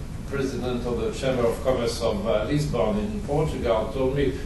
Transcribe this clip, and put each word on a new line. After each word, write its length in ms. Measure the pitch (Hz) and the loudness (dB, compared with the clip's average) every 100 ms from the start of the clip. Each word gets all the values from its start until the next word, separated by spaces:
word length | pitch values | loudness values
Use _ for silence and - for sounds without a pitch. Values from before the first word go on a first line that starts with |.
| - - - | -8 -8 -6
president 560 | 135 131 120 123 120 120 | -2 -2 -2 -2 -2 -2
of 160 | 113 | -2
the 100 | 110 | -2
Chamber 340 | - 131 123 117 | -2 0 2 2
of 160 | 110 | 2
Commerce 400 | 131 120 117 - | 0 2 0 0
of, 240 | 113 104 101 | 0 0 0
uh, 200 | 107 107 | 0 2
Lisbon 520 | 147 - 120 110 104 | 0 2 2 2 2
in 200 | 104 214 | 0 -2
Portugal 720 | 147 147 156 - 117 - 104 | 0 2 2 0 2 2 0
told 220 | 131 131 143 | 0 0 2
me, 180 | 131 - | 0 0